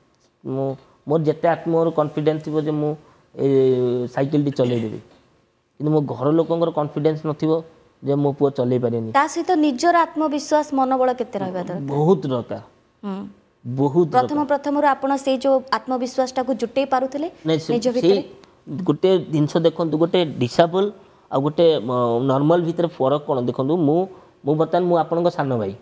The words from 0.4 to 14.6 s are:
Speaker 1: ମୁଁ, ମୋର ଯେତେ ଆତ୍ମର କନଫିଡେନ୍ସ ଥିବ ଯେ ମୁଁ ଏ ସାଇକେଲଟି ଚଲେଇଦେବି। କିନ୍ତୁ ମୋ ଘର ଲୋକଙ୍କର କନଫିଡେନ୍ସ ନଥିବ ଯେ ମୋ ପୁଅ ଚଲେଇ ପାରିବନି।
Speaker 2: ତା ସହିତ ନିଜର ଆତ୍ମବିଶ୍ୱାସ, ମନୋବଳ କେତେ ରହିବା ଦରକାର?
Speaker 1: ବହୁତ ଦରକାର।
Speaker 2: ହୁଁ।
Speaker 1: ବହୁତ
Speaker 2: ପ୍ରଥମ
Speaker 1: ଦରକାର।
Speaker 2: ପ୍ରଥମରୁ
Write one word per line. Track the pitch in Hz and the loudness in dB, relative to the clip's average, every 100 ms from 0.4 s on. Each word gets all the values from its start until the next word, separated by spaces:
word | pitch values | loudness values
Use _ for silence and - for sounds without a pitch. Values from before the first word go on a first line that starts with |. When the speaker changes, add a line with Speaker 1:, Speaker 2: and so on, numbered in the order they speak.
| 131 | -8
Speaker 1:
ମୁଁ, | 131 135 135 _ _ - | -4 -4 -6 _ _ -2
ମୋର | 165 | 0
ଯେତେ | 151 151 170 | 2 0 0
ଆତ୍ମର | 160 170 165 165 | 0 0 0 0
କନଫିଡେନ୍ସ | 156 147 160 151 156 | 0 -2 0 -2 -2
ଥିବ | 156 151 | -4 -4
ଯେ | 151 | -2
ମୁଁ | 151 151 151 - _ _ | -2 -2 -4 -12 _ _
ଏ | - 135 135 131 127 123 123 120 | -2 2 4 4 4 2 -2 -4
ସାଇକେଲଟି | - 143 151 143 | -2 0 0 0
ଚଲେଇଦେବି। | 135 123 120 110 107 - _ _ _ _ _ _ - | 0 0 0 -4 -8 -16 _ _ _ _ _ _ -6
କିନ୍ତୁ | 147 | 0
ମୋ | 156 | 0
ଘର | 135 123 135 | 0 -2 0
ଲୋକଙ୍କର | 165 160 165 165 | 2 2 0 0
କନଫିଡେନ୍ସ | 165 151 156 156 156 156 | -2 -4 0 -2 -2 -4
ନଥିବ | 147 156 160 160 - _ _ | -2 0 0 -4 -20 _ _
ଯେ | 131 | -2
ମୋ | 143 143 | 0 0
ପୁଅ | 139 139 | 2 0
ଚଲେଇ | 135 123 123 | 2 0 2
ପାରିବନି। | 120 117 110 | 0 -2 -2
Speaker 2:
ତା | 269 302 | 0 0
ସହିତ | 339 330 | -2 0
ନିଜର | 349 302 247 339 339 | 2 2 2 2 2
ଆତ୍ମବିଶ୍ୱାସ, | 320 302 311 294 285 302 294 | 2 0 -2 -2 0 0 0
ମନୋବଳ | 269 254 262 254 | 0 0 2 0
କେତେ | 247 226 202 | 0 -4 -4
ରହିବା | 190 185 | -6 -6
ଦରକାର? | 175 175 139 | -6 -6 -4
Speaker 1:
ବହୁତ | 143 156 196 147 | 0 4 2 2
ଦରକାର। | 123 110 104 - _ _ _ | -4 -4 -10 -12 _ _ _
Speaker 2:
ହୁଁ। | 202 190 202 - _ _ | -10 -10 -12 -18 _ _
Speaker 1:
ବହୁତ | 123 131 139 160 165 | -8 -2 0 2 2
Speaker 2:
ପ୍ରଥମ | 247 254 | 2 0
Speaker 1:
ଦରକାର। | 294 | -2
Speaker 2:
ପ୍ରଥମରୁ | 285 285 | 0 -2